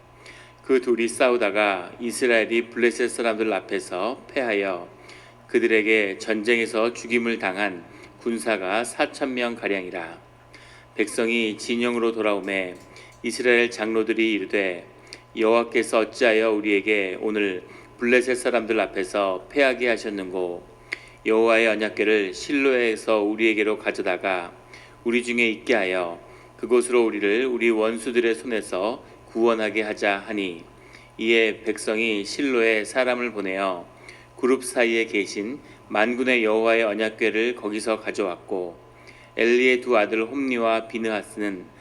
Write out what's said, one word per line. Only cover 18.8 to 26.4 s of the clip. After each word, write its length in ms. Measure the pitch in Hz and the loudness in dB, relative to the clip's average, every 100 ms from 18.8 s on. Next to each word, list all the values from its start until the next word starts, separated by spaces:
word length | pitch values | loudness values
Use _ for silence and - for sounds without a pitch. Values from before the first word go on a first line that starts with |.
| 95 101 92 104 98 92 - | 0 -4 -4 0 0 -2 -4
패하게 380 | 143 135 123 123 | 2 2 2 0
하셨는고? 760 | 110 117 101 92 92 90 87 - - - - - - - | 0 -4 -6 -6 -4 -4 -6 -14 -20 -14 -14 -14 -8 0
여호와의 420 | 110 117 113 113 | 4 6 4 4
언약궤를 680 | 107 107 107 104 107 98 | 2 -2 0 2 2 2
실로에서 840 | 90 - 143 139 127 117 107 - 110 | -4 -4 0 2 2 0 -2 0 2
우리에게로 580 | 104 110 113 107 104 104 | 2 2 2 2 0 0
가져다가 800 | 104 98 98 90 101 92 87 - - - - - | -4 -4 -4 -2 -2 -4 -6 -14 -20 -20 -20 -8
우리 200 | 117 120 | -2 -2
중에 220 | 120 120 117 | 0 0 0
있게 240 | 107 - | 0 0
하여 480 | 117 95 92 87 85 - - | 0 0 -2 -4 -8 -16 -20